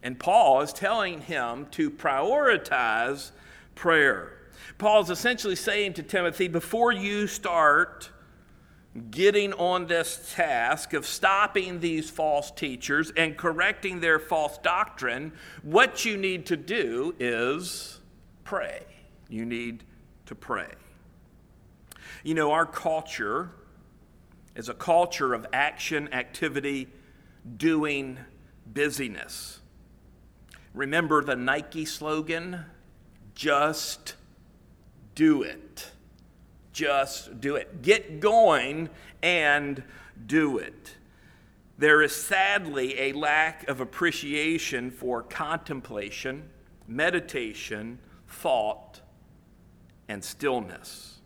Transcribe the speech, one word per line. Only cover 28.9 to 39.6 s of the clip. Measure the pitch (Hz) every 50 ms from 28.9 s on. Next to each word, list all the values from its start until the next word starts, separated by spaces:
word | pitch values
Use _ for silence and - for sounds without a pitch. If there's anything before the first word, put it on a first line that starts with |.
| - 139 139 120 101 78 58 - - - - - - - - - _ - - - - - _ - - - - - _ _ - - - - - - -
Remember | - 139 135 147 165 170 151 156 151 139
the | 139 135
Nike | 123 123 131 139 151 151 - - 160 156
slogan? | 151 - - 151 151 156 156 156 160 165 165 170 180 180 175 156 143 - - - - - - - - - - - - -
"Just | - - 151 143 143 147 151 156 156 - - - - - - - - - - - - - - - - - - - - - - _ - - - -
do | - 156 156 151 139 107
it." | 78 67 - - - - - - - - - - - - - - - _ - - - - - - -
Just | - - 156 143 143 139 135 135 - - - - - 117
do | 113 139 147
it. | 127 95 - - 165
Get | 120 156 208 220 - - 156 151
going | 156 208 214 233 226 196 156 135 120 131 143 156 165 156 - - - - - - -
and | 170 180 170 156 147 143 147